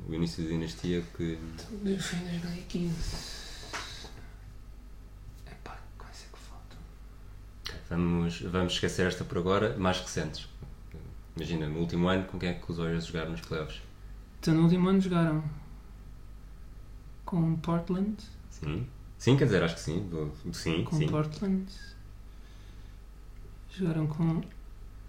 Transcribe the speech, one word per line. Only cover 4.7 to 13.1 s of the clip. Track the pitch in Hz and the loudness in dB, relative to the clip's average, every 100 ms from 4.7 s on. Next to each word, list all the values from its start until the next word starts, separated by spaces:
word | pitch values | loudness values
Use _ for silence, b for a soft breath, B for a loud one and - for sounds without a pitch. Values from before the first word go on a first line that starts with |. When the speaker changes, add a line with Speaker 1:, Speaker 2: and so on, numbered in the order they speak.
| - - - - - - - - | -14 -14 -14 -14 -14 -14 -14 -14
Speaker 2:
Epá, | - - - - - | -12 -12 -12 -12 -12
quais | - - | -12 -14
é | - | -14
que | - | -14
faltam? | - - - - - - - - - - - - | -14 -14 -12 -14 -14 -14 -14 -14 -14 -14 -14 -12
Speaker 1:
Ok, | - - - | -10 -8 -2
vamos, | 87 87 87 85 - | 4 6 6 4 2
vamos | 98 90 90 | 0 4 4
esquecer | - 90 - 92 | 4 2 4 4
esta | - | 2
por | 90 92 | 0 2
agora. | 90 101 107 - | 4 6 4 4
Mais | 92 90 | 4 2
recentes. | - - 78 - - - - - - - - - - - | 0 -2 -2 -4 -10 -10 -10 -12 -12 -12 -10 -12 -10 -6
Imagina, | 80 82 76 | -2 0 0
no | 80 | 0
último | 85 85 87 | 2 4 6
ano, | 95 95 | 6 2
com | 92 | -2
quem | 90 | -2
é | |
que | 85 - | -2 -2
os | 85 | -2
Warriors | 82 85 | 2 0
jogaram | 82 | 0